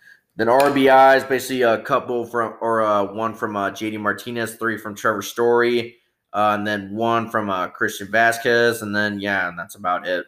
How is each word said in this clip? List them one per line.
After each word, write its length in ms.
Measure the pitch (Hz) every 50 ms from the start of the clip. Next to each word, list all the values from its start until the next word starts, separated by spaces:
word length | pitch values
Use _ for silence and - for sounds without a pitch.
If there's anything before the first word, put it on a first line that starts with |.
| _ - - _ _ _ -
Then 140 | - 113 117
R 220 | 123 135 143 143
B 160 | 135 135 135
Is, 360 | 135 131 131 135 135 135 131 -
basically 380 | - 131 123 - - 131 123
a 180 | 120 117 110 104 -
couple 420 | - 139 120 110 123 123 120 117
from, 300 | 117 120 120 113 107 - -
or, 200 | 113 117 113 113
uh, 220 | 110 107 104 101 101
one 320 | 95 98 110 113 110 110
from, 200 | - 117 107 104
uh, 140 | 101 98 95
J 220 | 95 - 110 110
D 60 | 107
Martinez, 580 | 107 104 101 98 - - 120 120 120 113 110 113
three 240 | - 110 113 107 104
from 160 | - 107 101
Trevor 260 | - - 110 104 98
Story, 760 | 101 - - 120 120 120 120 120 120 120 120 117 117 120 - _ _ _ _ _ _ _ -
uh, 220 | 104 104 107 104
and 80 | 104 104
then 300 | 107 104 101 98 98 104
one 340 | 110 117 117 117 117 113 113
from, 220 | 120 110 107 101
uh, 160 | 95 92 90
Christian 420 | 87 - - 113 101 - - 101 95
Vasquez, 720 | 104 113 117 117 113 - - 123 117 117 120 120 110 113
and 140 | 107 104 104
then, 240 | 104 104 104 101 98
yeah, 300 | 98 101 98 95 90 87
and 100 | 85 85
that's 160 | 82 - -
about 320 | 101 101 87 90 - -
it 180 | 90 90 87 87